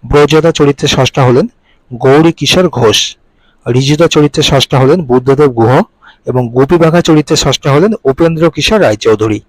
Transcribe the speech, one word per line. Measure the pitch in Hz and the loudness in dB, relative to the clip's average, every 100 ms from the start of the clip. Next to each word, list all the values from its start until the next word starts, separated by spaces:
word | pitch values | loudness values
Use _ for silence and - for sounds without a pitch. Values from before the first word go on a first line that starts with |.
| - | 0
ব্রজদা | 143 147 156 160 | 2 2 2 0
চরিত্রের | 156 143 143 147 | 0 0 0 -4
স্রষ্টা | - 117 - 127 | -2 -2 0 0
হলেন | 120 220 _ _ _ _ | 0 -2 _ _ _ _
গৌরী | 120 131 139 160 | -4 2 4 2
কিশোর | 160 143 180 185 | 0 -2 0 0
ঘোষ। | 123 120 104 - - _ _ _ _ - | 0 0 0 -6 -12 _ _ _ _ -4
ঋজুদা | 123 135 151 165 | -2 0 0 0
চরিত্রের | 156 147 - | 0 -2 0
স্রষ্টা | 147 139 127 135 | -2 -2 -2 0
হলেন | 131 - | 2 0
বুদ্ধদেব | 143 123 123 135 147 | 0 -2 0 0 0
গুহ | 117 113 135 214 _ _ _ - | 0 0 0 -2 _ _ _ -8
এবং | 123 123 | -6 -4
গোপীবাঘা | 123 135 175 160 170 | -2 0 2 2 0
চরিত্রের | 165 156 147 151 | 2 0 2 -2
স্রষ্টা | - 131 151 | -2 -4 -2
হলেন | 139 196 220 | 0 0 -2
উপেন্দ্র | - 135 165 160 165 | -4 0 -2 0 -2
কিশোর | 151 139 160 | 0 -2 2
রায়চৌধুরী। | 143 107 - 107 107 104 | 0 0 0 0 -2 -4